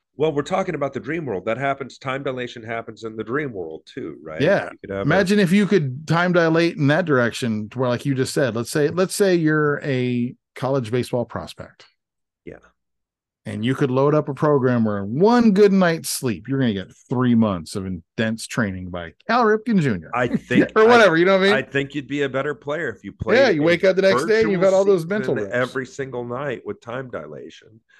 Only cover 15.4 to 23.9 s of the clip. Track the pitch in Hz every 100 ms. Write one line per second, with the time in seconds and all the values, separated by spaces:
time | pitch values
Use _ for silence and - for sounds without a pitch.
15.4 | 233 190 202 190 175 165 135 - 131 92
16.4 | 113 135 123 98 90 - - 123 123 117
17.4 | 110 87 80 104 95 87 - - 110 113
18.4 | - - 104 92 90 87 85 - - 240
19.4 | 220 220 226 196 143 92 78 123 123 -
20.4 | - 123 - 220 220 240 202 160 180 190
21.4 | 196 165 131 139 139 147 127 143 139 131
22.4 | 147 143 143 156 143 101 98 - - 240
23.4 | 262 156 160 170 196